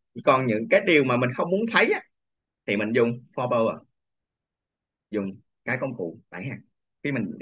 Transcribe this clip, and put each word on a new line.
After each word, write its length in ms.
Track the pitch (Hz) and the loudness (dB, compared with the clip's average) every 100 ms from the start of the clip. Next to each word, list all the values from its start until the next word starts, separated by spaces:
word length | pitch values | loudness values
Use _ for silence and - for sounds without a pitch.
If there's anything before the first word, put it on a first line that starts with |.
| _ 120 | _ -4
còn 220 | - 131 127 | 2 2 2
những 220 | 107 113 | 0 2
cái 100 | 185 - | 2 6
điều 180 | 151 | 4
mà 120 | 127 123 | 4 2
mình 140 | 127 - | 0 -2
không 140 | 170 | -2
muốn 100 | 196 226 | 0 2
thấy 200 | 190 302 | 2 2
á, 100 | 427 - _ _ _ _ _ - | 0 -6 _ _ _ _ _ -4
thì 100 | 104 | -2
mình 160 | 107 | 0
dùng 280 | 123 120 120 - | 2 2 0 -10
for 140 | - 123 | -6 -2
power, 300 | 120 110 78 _ _ _ _ _ _ _ _ _ _ _ _ - | 0 0 -2 _ _ _ _ _ _ _ _ _ _ _ _ -8
dùng 260 | 104 98 95 _ _ | -6 -6 -8 _ _
cái 140 | - 127 | -8 -6
công 160 | 139 113 | -6 -6
cụ 220 | 87 - _ | -10 -10 _
tải 140 | 85 | -12
hạt. 140 | 123 104 - _ _ _ | -10 -12 -16 _ _ _
Khi 80 | 143 | -6
mình 180 | 131 95 - | -4 -6 -6